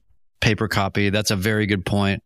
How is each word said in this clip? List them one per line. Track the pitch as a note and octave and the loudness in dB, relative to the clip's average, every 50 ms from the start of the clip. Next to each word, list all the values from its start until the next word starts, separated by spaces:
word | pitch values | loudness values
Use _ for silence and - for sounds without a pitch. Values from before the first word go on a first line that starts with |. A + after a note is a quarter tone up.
| - _ - _ _ _ _ _ | -10 _ -20 _ _ _ _ _
paper | - A#2+ G#2+ - A2 G2+ | 0 0 2 0 -2 -2
copy. | - G#2 G2 F#2+ - G#2 G2+ G2+ | 0 -2 -2 0 0 0 0 2
That's | F#2+ G#2+ G#2+ - | 0 0 0 0
a | A2 | -2
very | F#2+ F#2 A2+ G#2+ G#2+ G#2+ | 0 0 0 0 0 0
good | G2 G#2 F#2+ F2 | 0 0 -2 -2
point. | - G#2 G2+ G2+ G2 G2 - - | -2 0 0 0 0 0 -2 -6